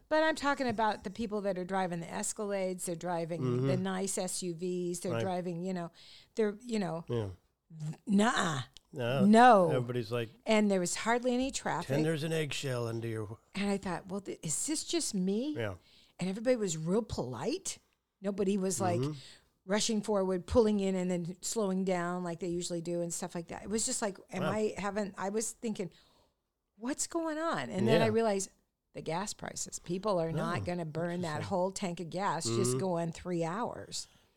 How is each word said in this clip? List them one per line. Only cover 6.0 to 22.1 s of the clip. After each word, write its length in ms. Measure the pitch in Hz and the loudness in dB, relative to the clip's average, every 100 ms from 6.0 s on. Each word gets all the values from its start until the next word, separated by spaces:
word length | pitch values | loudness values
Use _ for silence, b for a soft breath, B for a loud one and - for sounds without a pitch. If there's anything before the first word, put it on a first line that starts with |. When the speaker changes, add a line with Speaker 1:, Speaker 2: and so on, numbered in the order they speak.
| B B B | B B B
Speaker 1:
they're, 220 | - 214 208 247 | 0 0 0 -4
you 140 | 220 | -2
know, 240 | 175 165 170 | 0 -2 -2
Speaker 2:
Yeah. 200 | 120 101 90 _ _ _ 160 151 - - | -2 -2 -8 _ _ _ -8 -8 -8 2
Speaker 1:
nuh-uh. 540 | 196 220 285 190 139 - - _ | 4 4 4 0 0 -6 -14 _
Speaker 2:
No. 320 | 151 120 135 | -4 0 4
Speaker 1:
No. 440 | 196 220 247 208 175 | 8 12 12 10 8
Speaker 2:
Everybody's 400 | 127 120 123 104 | 2 0 -2 -2
like, 180 | 120 113 - - | -2 -4 -6 2
Speaker 1:
And 220 | 214 208 | 4 4
there 100 | 190 | 2
was 140 | 175 - | 0 0
hardly 380 | 220 240 247 | 2 2 2
any 160 | 247 262 | 0 0
traffic. 340 | - - 147 175 | -2 -2 -4 0
Speaker 2:
"Pretend 160 | 139 | 2
there's 180 | 156 160 | 2 0
an 100 | 160 | -2
eggshell 540 | 160 147 - 139 123 117 | -2 -2 -2 -2 -2 -2
under 200 | 113 117 | -2 -4
your" 300 | 110 104 113 _ | -4 -6 -10 _
Speaker 1:
And 140 | 190 202 | -4 0
I 60 | 196 | 0
thought, 320 | 196 170 190 | -2 -6 -6
"Well, 120 | 196 | -8
th-, 180 | 196 - | -6 -8
is 240 | 269 - - | -4 -4 -2
this 180 | 311 | -4
just 300 | - 339 - | -2 -2 -2
me?" 400 | 202 185 208 285 294 | 0 0 0 -2 -2
Speaker 2:
Yeah. 180 | 107 90 b b b - | -4 -6 b b b -6
Speaker 1:
And 80 | 180 | -4
everybody 240 | 196 233 254 | -2 2 2
was 200 | 202 160 | 2 -2
real 260 | 160 190 | 0 0
polite. 760 | 220 - 127 117 170 349 - - _ _ _ _ | 0 -4 -4 -4 -4 -4 -6 -10 _ _ _ _
Nobody 340 | 190 196 190 202 | -6 0 2 2
was, 240 | 190 185 | 0 2
like, 200 | 185 175 | 2 2
Speaker 2:
Mm-hmm. 120 | 139 147 B B B _ 190 | 0 -4 B B B _ -2
Speaker 1:
rushing 340 | 208 208 214 | 0 2 0
forward, 460 | 214 208 190 185 170 | 2 2 2 0 4
pulling 320 | 247 214 208 | 6 6 4
in, 140 | 190 | 2
and 160 | 190 180 | 0 0
then 260 | 180 170 185 | -2 -2 -6
slowing 440 | - 226 202 190 | -6 -2 0 0
down 380 | 190 180 175 | 2 0 0